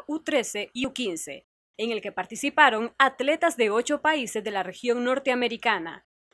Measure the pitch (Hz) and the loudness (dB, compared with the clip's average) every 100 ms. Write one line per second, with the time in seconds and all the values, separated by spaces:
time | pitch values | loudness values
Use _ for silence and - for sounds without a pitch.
0 | - 311 320 294 214 208 202 240 262 262 | -2 -6 -2 -2 0 -6 -8 -6 -6 -4
1 | 226 160 - 135 _ _ _ - 226 220 | -4 -6 -8 -14 _ _ _ -6 -4 -4
2 | 202 - 185 208 277 - 254 220 233 - | -6 -8 -8 -4 0 6 6 6 0 2
3 | 269 269 269 320 339 247 220 214 240 294 | 2 2 0 2 2 2 2 2 0 0
4 | 302 311 226 220 208 196 180 - 240 240 | 0 0 -2 -4 -4 -4 -6 -6 -2 0
5 | 247 262 269 247 240 233 233 196 165 139 | 0 0 0 0 0 0 0 0 -2 -12
6 | _ _ _ | _ _ _